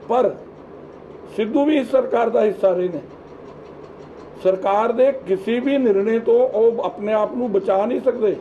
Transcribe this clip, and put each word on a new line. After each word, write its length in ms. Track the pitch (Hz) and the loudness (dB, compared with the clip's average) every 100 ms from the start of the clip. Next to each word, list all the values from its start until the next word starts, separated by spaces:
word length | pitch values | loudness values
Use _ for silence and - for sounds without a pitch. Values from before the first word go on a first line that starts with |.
| - | -2
ਪਰ 280 | 240 202 - - - - - - - - - - - | 0 0 -2 -14 -20 -20 -20 -20 -20 -20 -20 -14 -6
ਸਿੱਧੂ 300 | 214 277 285 | -2 0 2
ਵੀ 120 | 302 | 2
ਇਸ 140 | 233 | 2
ਸਰਕਾਰ 380 | 262 247 233 233 | 0 0 0 0
ਦਾ 140 | 226 | 2
ਹਿੱਸਾ 280 | 214 190 190 | 0 2 0
ਰਹੇ 140 | 180 180 | 0 -2
ਨੇ। 140 | 170 - - - - - - - - - - - - - - | -6 -12 -20 -20 -20 -20 -20 -20 -20 -20 -20 -20 -20 -20 -2
ਸਰਕਾਰ 480 | 185 190 208 202 226 | 0 0 2 2 2
ਦੇ 200 | 233 262 262 - | 4 2 2 -2
ਕਿਸੇ 320 | 190 202 240 | -4 0 -2
ਵੀ 180 | 269 277 | 2 2
ਨਿਰਣੇ 420 | 247 196 202 226 | 4 2 2 0
ਤੋਂ 280 | 226 233 254 | 2 4 4
ਉਹ 340 | 214 226 226 | 4 2 2
ਆਪਣੇ 300 | 180 - 208 | -4 -6 -2
ਆਪ 200 | 214 208 - | 0 0 -2
ਨੂੰ 160 | 240 | -2
ਬਚਾ 340 | 196 196 190 214 | -2 0 0 0
ਨਹੀਂ 160 | 269 | 0
ਸਕਦੇ। 340 | 262 240 214 165 | -2 0 0 -2